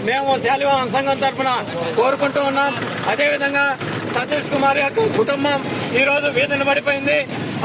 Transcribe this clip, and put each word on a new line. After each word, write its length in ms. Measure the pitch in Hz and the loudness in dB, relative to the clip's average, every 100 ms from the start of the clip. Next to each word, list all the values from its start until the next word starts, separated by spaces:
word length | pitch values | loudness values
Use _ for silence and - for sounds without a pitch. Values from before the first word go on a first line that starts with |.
మేము 380 | 202 262 277 269 233 | 0 0 2 0 2
శాలివాహన 420 | 269 277 277 254 | 0 2 2 2
సంఘం 280 | 254 277 269 | 0 0 0
తరఫున 480 | 269 247 269 247 214 - 170 160 | 0 0 -2 -2 -2 -6 -4 2
కోరుకుంటూ 460 | 247 269 285 277 | 2 2 0 0
ఉన్నాం. 480 | 277 269 277 247 - - - | 0 2 0 0 -6 -4 -4
అదేవిధంగా 680 | 220 294 294 277 277 285 262 - - - | 0 0 2 0 0 0 -2 -4 -6 -4
సతీష్ 400 | 247 254 294 - | -4 -2 -2 -2
కుమార్ 240 | 285 277 277 | 2 2 2
యొక్క 400 | 277 427 440 - | 0 0 0 2
కుటుంబం 460 | 220 285 277 285 262 - - 233 | 0 2 2 0 -2 -4 -2 0
ఈరోజు 260 | 277 285 294 | 2 2 0
వీధిన 360 | 247 285 285 | 0 0 0
పడిపోయింది. 640 | 277 277 277 277 277 294 262 - - - | 2 0 0 0 2 0 0 -6 -6 -4